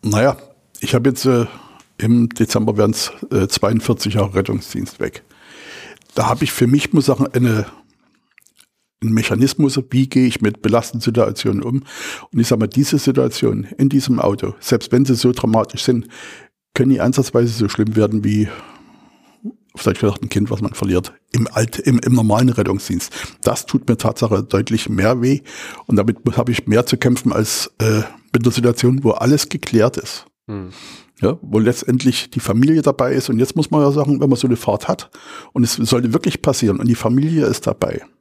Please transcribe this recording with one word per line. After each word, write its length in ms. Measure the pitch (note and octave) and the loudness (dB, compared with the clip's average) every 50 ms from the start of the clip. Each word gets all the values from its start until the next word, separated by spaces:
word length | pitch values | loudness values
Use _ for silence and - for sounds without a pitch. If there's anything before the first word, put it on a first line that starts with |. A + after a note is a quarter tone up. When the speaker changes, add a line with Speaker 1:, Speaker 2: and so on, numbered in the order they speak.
| - | -2
Speaker 1:
Naja, 340 | G#2+ G#2 G#2 A#2 C#3 - - - - _ _ _ _ _ - | 0 0 2 2 2 0 -2 -10 -20 _ _ _ _ _ -12
ich 140 | - - - | -8 -2 0
hab 120 | B2+ A#2 | 2 2
jetzt, 180 | C#3 B2+ - - | 2 0 0 0
äh, 220 | C3 B2+ A#2+ A#2 G#2+ - - - - - - - _ _ _ | 2 2 2 0 -2 -6 -18 -20 -20 -20 -20 -20 _ _ _
im 300 | - A2 A#2 A#2+ A#2 A#2 | 0 2 4 4 4 2
Dezember 480 | - - A2+ - - A#2 G#2+ A2+ G#2+ | 2 -2 -2 0 0 0 0 0 2
werden's, 340 | G#2 G#2+ G#2 A2 - - - - - - - - | 2 2 2 2 -2 -6 -8 -8 -12 -10 -4 -2
äh, 140 | - F#2+ | 0 0
zweiundvierzig 680 | G2 - - - G2+ A2 A2+ - - A#2 - - G#2 G2 | 0 -2 0 0 0 0 0 0 0 -2 -2 -2 -4 -2
Jahre 200 | G#2 G2 G2 F#2+ | 0 -2 0 0
Rettungsdienst 680 | F#2+ G2 - G#2+ G2+ - - - G2 F#2 - - - | -2 -2 -2 -4 -6 -6 -8 -8 -8 -8 -10 -8 -8
weg. 220 | - - - - _ _ _ _ - - - - - - - - - - - - _ _ _ | -8 -8 -8 -12 _ _ _ _ -20 -20 -20 -20 -20 -20 -20 -20 -20 -20 -20 -20 _ _ _
Da 140 | - - - | -2 0 0
hab 140 | - - D#3+ | 0 -2 -2
ich 100 | - - | -4 0
für 140 | - B2 | 0 2
mich, 260 | A#2+ C3 D3 - - - | 4 4 2 0 2 0
muss 120 | D#3+ C3+ | 2 2
ich 20 | |
sagen, 200 | - C3 - C3+ - - | 2 2 2 0 -2 0
eine, 320 | C3 B2 A#2+ A2 A2 G2+ - - - _ _ _ _ _ _ _ _ _ _ _ _ _ _ _ _ _ _ _ _ _ _ _ _ - | 0 2 2 2 0 -2 -6 -10 -20 _ _ _ _ _ _ _ _ _ _ _ _ _ _ _ _ _ _ _ _ _ _ _ _ -2
einen 100 | A2+ A2 | 0 0
Mechanismus, 680 | A2 A2+ - A#2+ - B2+ C3+ - - D3+ C#3 C3 C#3 B2 - | 0 0 0 2 2 2 2 4 2 0 2 2 -2 -4 0
wie 160 | - B2+ C3+ | 0 0 0
gehe 200 | C3 - C3 B2+ | 2 2 2 2
ich 160 | B2 A2+ - - | 2 2 2 0
mit 180 | G#2+ G2+ - | 0 0 0
belastenden 420 | - G#2+ G#2 A#2 A#2 - - A#2+ - | -2 0 2 2 0 0 -8 -4 -2
Situationen 600 | - A2+ A#2+ A2+ G#2 G#2+ - - A2+ G#2 G2+ - | -2 2 2 2 2 0 -2 -2 -2 -2 -2 -2
um. 220 | A#2+ B2 C3+ C3 - - - - - - - - - - | -2 -4 -4 -6 -6 -16 -14 -12 -12 -12 -14 -16 -6 0
Und 60 | - | 0
ich 100 | A#2 A#2 | 2 2
sag 100 | B2+ G#2+ | 2 0
mal, 80 | A2 | 0
diese 320 | G2+ - C3 C#3+ - - D3 | 0 2 0 0 2 0 0
Situationen 640 | - C#3 B2 C3+ C3 B2+ - - - A2+ G#1 G2+ G#2+ | 0 2 2 2 2 0 0 0 -2 0 0 -2 -6
in 240 | - - - C3+ C#3 | -8 -2 0 0 2
diesem 320 | C#3+ C#3 C3 - B2+ A2+ | 2 0 0 2 0 2
Auto, 340 | - - G2+ G2+ - G2 G2 - | 2 0 0 0 -4 -8 -8 -10
selbst 320 | - - - A2+ - - - | -2 -2 -2 -2 0 0 2
wenn 140 | B2 C#3 | 2 2
sie 80 | C3 B2+ | 2 0
so 180 | A2+ - B2+ B2 | 2 2 0 0
dramatisch 520 | - - A#2 A2 A2+ G#2 - - A#2 - | 2 0 0 0 0 0 -2 -6 -6 0
sind, 240 | - B2+ A#2 A#2+ - - - - - - - - _ _ _ _ _ _ | 0 0 0 -2 -8 -16 -20 -20 -20 -20 -20 -20 _ _ _ _ _ _
können 160 | - B2+ C3 | 0 2 2
die 100 | C3+ - | 4 2
ansatzweise 480 | E2 A#2+ C3+ - C3 - - A#2 A#2 A#2 | 2 0 2 2 0 0 2 0 0 0
so 200 | A2+ A2 A#2 G2+ | 0 -2 -2 -2
schlimm 280 | - - A2 A2 G#2+ | 0 -2 -2 0 2
werden 280 | A2 G#2+ G#2 G#2+ A2 G2+ | 2 2 2 0 -2 -2
wie 240 | G#2 G#2 G#2 G#2+ - - - - - - - - - _ _ _ _ _ _ _ _ _ _ _ G#3 - _ _ _ _ | 0 0 0 0 -2 -4 -12 -18 -20 -20 -20 -20 -20 _ _ _ _ _ _ _ _ _ _ _ -16 -16 _ _ _ _
vielleicht 260 | - - G2 F#2 - | -4 -2 -2 0 2
gesagt 220 | - G#2 G2 - - | 0 -2 -2 -2 -6
ein 60 | G#2+ | -4
Kind, 220 | - G2+ G#2 - | -2 -2 -2 -2
was 120 | A2 G2 G#2+ | -2 -4 -4
man 120 | - - | -6 -6
verliert, 380 | - - F#2+ F#2 F2+ F#2 - - _ _ _ _ | -4 -4 0 0 0 -2 -4 -14 _ _ _ _
im 140 | A#2+ A#2 - | -2 -2 0
Alt-, 300 | - G#2+ A2+ A2+ - - | -2 -4 -4 -4 -4 -4
im, 200 | - - B2+ A#3 | 0 2 2 2
im 160 | - - B2 | 2 2 2
normalen 340 | B2 A2 G#2+ G#2 A2 B2+ B2+ | 2 4 2 2 4 4 2
Rettungsdienst. 640 | A#2 - G#2 - G2 G2 - - F#2+ F2 - - - - - - - _ - | 2 2 0 0 -2 -4 -4 -4 -6 -6 -6 -8 -12 -14 -14 -16 -14 _ -2
Das 240 | - - - - | -2 -2 -2 -6
tut 220 | - - C#3 - - | -4 -4 -4 0 0
mir 80 | A#2 | -2
Tatsache 460 | - - A2+ G#2+ - - A2+ G#2+ F#2+ G2+ | 0 0 -4 -2 0 -2 0 0 0 -2
deutlich 460 | - - G2 - - A2+ A2 - - | 0 -2 -2 0 0 -2 -4 -2 -2
mehr 320 | G#2+ G2 G2+ A2 B2+ B2+ | -2 0 2 2 2 2
weh 220 | A#2 B2+ C#3 C#3+ - - - - - - - - - | 2 0 0 0 -2 -10 -18 -18 -16 -16 -18 -18 -4
und 100 | - - | 0 2
damit 280 | G2+ G2+ A2+ A2 - - | 2 2 2 0 0 -2
mu-, 80 | B2 - | -2 0
hab 160 | - A#2+ - | 0 0 0
ich 180 | A#2 - - | -2 -4 0
mehr 200 | - G#2+ A2+ B2 | 2 2 2 2
zu 100 | - - | 2 -2
kämpfen 360 | A#2 - B2+ B2 B2 - B2 - | 0 2 0 0 2 0 -2 0
als, 380 | - A2 G#2+ - - - - _ _ | 0 -2 -2 -4 -6 -6 -10 _ _
äh, 240 | A2 A2 G#2+ G#2+ G#2+ - - - _ _ - | 0 2 2 0 -2 -4 -10 -20 _ _ -2
mit 120 | A#2+ A#2 | 2 2
einer 80 | B2 A2+ | 2 0
Situation, 520 | - A#2+ A#2+ A#2+ - - B2 C3 C3+ C#3 | 2 2 2 2 2 2 2 2 2 2
wo 60 | A#2 | 0
alles 380 | G#2 - - A#2+ D3+ C#3+ - - | 0 2 2 2 2 2 0 -2
geklärt 500 | - - - - - A2+ G#2+ B2 - - | -6 -10 -8 0 2 4 4 4 0 -2
ist. 280 | - - - - - _ _ _ _ | -10 -10 -14 -16 -16 _ _ _ _
Speaker 2:
Hm. 240 | - G#2+ G2+ F#2+ F2+ F#2 - - - - - - _ _ _ - | -12 -12 -12 -12 -12 -16 -20 -20 -20 -20 -20 -20 _ _ _ 0
Speaker 1:
Ja, 160 | G2 C#3+ E3+ | 0 0 -2
wo 180 | - - F#2+ G#2+ | -6 -2 0 2
letztendlich 720 | A2+ A2 A#2+ - - - A#2+ B2+ - C3+ A#2 - - - | 2 2 2 0 -2 -2 -2 2 2 2 0 0 -6 -6
die 120 | - - | -8 -6
Familie 420 | - - G2+ A2 B2+ D3 D#3+ D#3+ D3 | -4 -2 0 0 2 2 2 2 2
dabei 320 | D3+ C3+ - C3 B2+ C3+ | 0 0 0 0 0 0
ist. 160 | C3+ B2+ - | -2 -2 0
Und 80 | B2+ A2+ | 0 0
jetzt 180 | B2+ - - | 0 0 0
muss 140 | E3 D#3 - | -2 -2 0
man 100 | E3 D#3 | 2 2
ja 100 | D3 C#3 | 2 2
sagen, 300 | C#3 D3 C#3+ C#3 D3 - | 2 2 0 0 0 0
wenn 80 | D3 C3+ | 2 2
man 100 | C3 A#2 | 2 2
so 80 | - | 2
eine 100 | B2+ A#2+ | 0 0
Fahrt 300 | A2+ - - G2+ G#2 - | 0 0 -2 -2 -2 -2
hat 240 | - F#2+ - - - _ - - - - - - - _ | -4 -6 -6 -6 -20 _ -20 -20 -20 -20 -20 -20 -10 _
und 80 | - A#2+ | 0 0
es 100 | A2+ - | 0 0
sollte 400 | - A#2 A2+ - A#2+ B2 A#2 A2 | -2 -2 0 0 0 0 0 0
wirklich 300 | - - - - - - | 0 0 0 -4 0 -2
passieren 360 | - C3 - - A2 G2 - | -2 0 2 2 0 0 2
und 100 | - A#2+ | 2 0
die 60 | A#2+ | 0
Familie 520 | A#2 - A2+ A#2+ C3 C#3+ D#3 E3 D#3+ C#3+ | 0 0 0 0 2 0 0 0 0 0
ist 200 | - - - - | 0 -2 -2 -4
dabei. 360 | - - - - - - - - - _ _ | -4 -2 -2 -2 -4 -4 -8 -10 -14 _ _